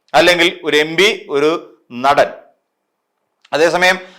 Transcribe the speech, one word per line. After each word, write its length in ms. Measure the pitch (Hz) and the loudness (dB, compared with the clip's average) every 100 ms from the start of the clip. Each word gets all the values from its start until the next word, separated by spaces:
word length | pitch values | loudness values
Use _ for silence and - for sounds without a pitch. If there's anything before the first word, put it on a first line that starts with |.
| _ | _
അല്ലെങ്കിൽ 460 | 151 170 175 175 185 | 0 2 2 0 -4
ഒരു 140 | 156 147 | -2 -2
എം 180 | 156 165 | -2 0
പി, 320 | 202 190 - | 0 -2 -6
ഒരു 500 | 143 151 165 - _ _ | -2 -2 -2 -8 _ _
നടൻ. 340 | 120 135 143 - - - _ _ _ _ _ _ _ _ _ _ | -4 0 2 0 -2 -20 _ _ _ _ _ _ _ _ _ _
അതേസമയം 460 | 143 165 170 180 185 - | 0 0 2 0 0 -6